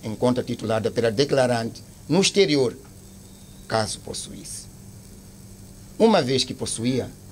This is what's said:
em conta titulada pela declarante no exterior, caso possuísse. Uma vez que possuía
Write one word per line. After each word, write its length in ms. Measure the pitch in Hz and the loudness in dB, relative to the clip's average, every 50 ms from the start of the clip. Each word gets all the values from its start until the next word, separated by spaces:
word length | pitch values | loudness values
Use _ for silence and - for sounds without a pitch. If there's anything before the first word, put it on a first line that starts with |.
| - | -8
em 120 | 113 107 | -8 -4
conta 280 | - 123 123 123 123 120 | 0 2 2 2 2 0
titulada 460 | - 117 - 113 107 110 107 104 110 | -4 -4 -4 -2 0 0 0 0 0
pela 220 | 98 123 117 117 | 0 2 0 2
declarante 720 | 104 110 139 139 - 135 127 123 123 117 113 113 - - - - - - - - | 2 2 2 4 4 4 4 4 2 0 -2 -4 -6 -10 -16 -18 -20 -12 -4 0
no 120 | 147 190 | 2 4
exterior, 560 | 190 - - 202 190 151 147 139 127 110 - - - - - - - - - - - - - - - - - - - | 4 4 4 4 4 4 4 4 2 2 -2 -6 -14 -20 -20 -20 -20 -20 -20 -20 -20 -20 -20 -20 -20 -20 -20 -16 -6
caso 320 | - 117 110 107 - - - | -2 0 0 0 0 -4 -8
possuísse. 680 | - - - - - - - - - - - - - - - - - - - - - - - - - - - - - - - - - - - - - - - | -10 -10 -10 -10 -10 -12 -12 -14 -14 -14 -14 -14 -14 -16 -18 -20 -20 -18 -18 -18 -18 -20 -20 -20 -20 -20 -20 -20 -20 -20 -18 -18 -18 -18 -18 -20 -20 -8 0
Uma 240 | - 214 226 214 180 | 4 6 6 6 6
vez 220 | 135 120 135 127 - | 4 4 2 0 0
que 100 | - - | -2 -4
possuía 560 | - 113 - - - 113 123 135 120 - - - - - - | -8 -6 -6 -4 -2 -2 -2 0 -2 -2 -4 -8 -16 -18 -20